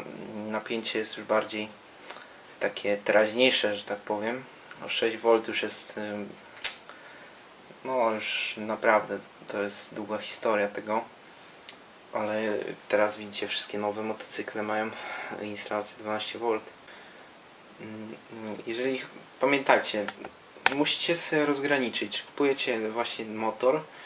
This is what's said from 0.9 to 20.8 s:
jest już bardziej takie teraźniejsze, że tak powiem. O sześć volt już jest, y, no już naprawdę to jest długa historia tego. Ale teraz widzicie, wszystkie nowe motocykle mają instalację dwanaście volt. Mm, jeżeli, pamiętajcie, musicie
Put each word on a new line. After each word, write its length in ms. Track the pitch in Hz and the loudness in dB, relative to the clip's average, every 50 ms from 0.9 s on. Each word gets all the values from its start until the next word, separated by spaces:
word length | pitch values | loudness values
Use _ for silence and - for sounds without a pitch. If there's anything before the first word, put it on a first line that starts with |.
| - 113 | -2 -2
jest 180 | 110 - - | -2 -2 -4
już 100 | 110 104 | -4 0
bardziej 420 | - 107 110 107 - 110 107 110 107 - - - - - - - - - - - - - - - - - - | 2 2 2 2 0 -2 -4 -6 -6 -8 -16 -20 -20 -20 -18 -16 -16 -14 -16 -16 -18 -20 -20 -20 -16 -6 -2
takie 360 | - 101 - - - 104 104 | -2 -2 -2 0 0 0 0
teraźniejsze, 800 | 101 - - 101 104 110 110 110 120 127 131 123 - - 107 104 | 2 4 6 6 6 6 6 6 6 6 6 6 6 2 2 0
że 80 | 101 - | 0 -4
tak 140 | - 104 101 | -6 -6 -4
powiem. 460 | - - 107 104 107 113 123 131 131 - - - - - - - - | -2 -2 -2 -2 -2 -2 -4 -6 -8 -12 -18 -20 -18 -18 -16 -10 -6
O 20 | 107 | -4
sześć 280 | - - 120 113 113 | -2 0 2 0 0
volt 320 | 107 113 117 113 110 110 - | 2 6 6 6 6 6 2
już 140 | 104 - | -4 -2
jest, 360 | 107 104 - - - - - 110 | -2 -4 -4 -6 -10 -10 -8 -6
y, 20 | 104 104 104 104 101 101 - - - - - - - - - - - - - - - - - - - - - - - - - - - - - - - | -6 -4 -4 -6 -6 -8 -12 -16 -18 -18 -8 -2 -2 -2 -2 -4 -14 -18 -18 -18 -18 -18 -18 -18 -18 -20 -20 -20 -20 -20 -20 -20 -20 -20 -18 -10 -6
no 260 | 131 131 127 117 113 | 0 2 4 4 4
już 440 | 110 107 - - - - - - - | 4 0 -2 -2 -2 -2 -2 -4 -4
naprawdę 640 | 110 107 107 107 107 - 117 107 107 104 - 101 92 - - - - - - | -4 -4 -4 -2 4 6 8 8 8 6 2 -4 -6 -6 -10 -18 -18 -10 -6
to 140 | - 104 | -2 -2
jest 320 | 101 101 - - - - - | -2 -2 -2 -6 -10 -10 -8
długa 240 | 110 104 104 107 104 | -8 -6 -4 -4 -4
historia 500 | - - - - - 117 110 104 101 101 | -4 -4 -4 0 2 4 4 4 4 2
tego. 360 | - - - 107 107 117 120 - - - - - - - - - - - - - - - - - - - - - | -2 -4 -2 0 0 0 -2 -4 -12 -20 -20 -20 -20 -20 -20 -20 -20 -20 -16 -16 -16 -16 -18 -20 -20 -20 -12 -6
Ale 460 | - 113 107 107 107 107 110 107 104 - - - - - - - | -4 -2 -2 0 0 0 0 0 0 0 -2 -4 -8 -8 -2 2
teraz 300 | 104 104 104 104 104 107 | 4 6 6 4 2 -2
widzicie, 300 | 107 101 98 - 104 101 | -8 -8 -6 -4 -4 -2
wszystkie 300 | - - - - - 104 | -2 -4 -4 -4 -4 -2
nowe 240 | 104 104 104 110 | 0 0 0 0
motocykle 600 | 110 110 107 - - - - - - - - 110 | -2 -4 -4 -6 -6 -8 -6 -6 -6 -4 -4 -4
mają 280 | 104 107 107 107 110 110 107 - - - - - - - - 107 | -2 0 0 0 0 -2 -4 -8 -10 -8 -8 -8 -8 -8 -8 -8
instalację 560 | 104 107 104 101 - - 107 107 104 - - - | -8 -8 -6 -6 -6 -4 -2 -4 -4 -4 -8 -8
dwanaście 400 | 107 107 107 107 - - - 107 | -6 -4 -4 -4 -4 -6 -6 -2
volt. 240 | 117 117 110 107 - - - - - - - - - - - - - - - - - - - - - - - - | 0 0 0 0 -2 -8 -18 -20 -20 -20 -20 -18 -18 -20 -20 -20 -20 -20 -20 -20 -20 -20 -20 -20 -20 -20 -18 -14
Mm, 280 | 107 110 107 110 107 110 - - - - 117 113 110 110 104 107 - | -14 -12 -12 -10 -12 -12 -12 -14 -16 -16 -14 -10 -10 -8 -8 -8 -6
jeżeli, 340 | 117 113 120 127 135 131 127 - - - - - - - - | -6 -4 -2 -2 -2 -2 -2 -6 -10 -14 -18 -20 -16 -4 0
pamiętajcie, 640 | 127 135 143 135 135 - 127 104 - - - 107 101 - - - - - - - - - - - - - 135 | 2 4 4 4 6 6 6 6 6 2 0 -2 -2 -2 -6 -10 -12 -16 -16 -18 -20 -20 -4 2 2 2 4
musicie 420 | 143 | 4